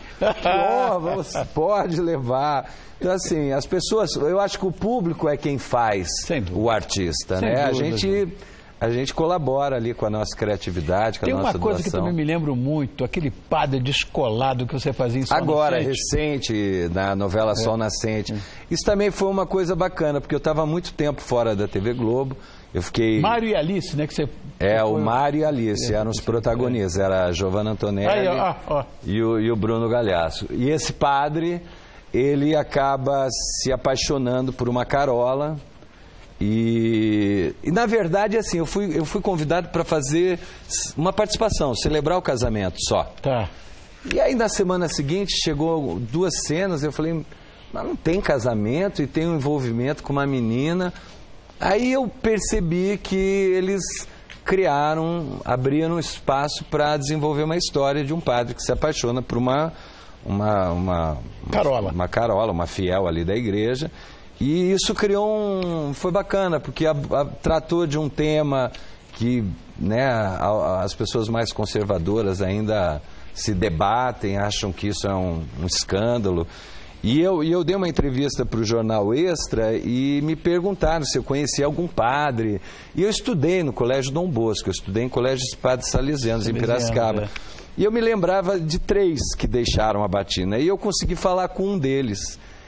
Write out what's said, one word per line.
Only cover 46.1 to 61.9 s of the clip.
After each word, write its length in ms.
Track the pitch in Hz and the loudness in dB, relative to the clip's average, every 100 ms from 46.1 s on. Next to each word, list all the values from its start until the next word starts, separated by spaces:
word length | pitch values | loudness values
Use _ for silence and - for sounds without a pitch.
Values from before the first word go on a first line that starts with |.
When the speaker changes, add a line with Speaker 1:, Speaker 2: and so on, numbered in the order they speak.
| 139 185 - - | 0 0 0 -2
Speaker 1:
cenas, 380 | 156 196 165 | 0 0 0
eu 80 | 151 | -2
falei, 340 | 139 156 165 147 - - - - | -2 -2 -2 -6 -14 -20 -20 -12
"Mas 100 | - | -8
não 120 | - 339 | -6 -2
tem 260 | - 180 | 0 0
casamento 800 | 208 143 113 110 104 139 196 - | 2 2 2 0 2 2 0 0
e 60 | 143 | -2
tem 180 | - 165 | 0 0
um 80 | 165 | 0
envolvimento 680 | 139 147 127 113 127 156 | 0 0 0 0 0 -2
com 100 | - | -2
uma 140 | 143 139 | 0 0
menina." 680 | 135 117 117 147 175 180 - - - - - - - | 0 0 2 0 0 -2 -6 -16 -20 -20 -20 -18 -4
Aí 320 | 180 202 247 | 2 2 4
eu 160 | 262 240 | 2 0
percebi 920 | - 220 220 - 220 170 170 190 202 | -2 0 2 2 0 2 2 0 -2
que 140 | - 190 | -2 0
eles 640 | 190 196 190 185 185 196 180 - - - - - - | 2 2 2 2 2 0 -2 -6 -10 -14 -20 -12 0
criaram, 920 | 190 180 143 147 160 160 170 151 - | 2 4 4 2 2 0 -2 -4 -6
abriram 540 | - 127 131 147 160 170 | -2 0 2 2 2 0
espaço 640 | 151 - - 139 147 - - | -4 -6 0 2 0 -4 -2
pra 260 | 151 147 151 | 0 2 2
desenvolver 460 | 135 156 147 143 | 0 0 0 0
uma 140 | 156 165 | 0 0
história 460 | - 147 139 143 139 | 0 0 2 2 0
de 80 | |
um 60 | 160 | -2
padre 340 | 160 120 120 | 0 0 0
que 80 | 123 | -4
se 100 | - | -2
apaixona 520 | 123 151 156 120 123 | 0 0 0 0 -2
por 160 | 120 117 | -2 0
uma, 340 | 127 135 160 - - - - - | 2 2 0 -4 -16 -20 -20 -12
uma, 460 | - 98 107 104 92 | -4 0 2 2 2
uma, 480 | 87 92 87 80 73 57 - - | 0 0 0 0 -2 -8 -12 -4
Speaker 2:
Carola. 400 | - 143 127 98 | 0 2 2 0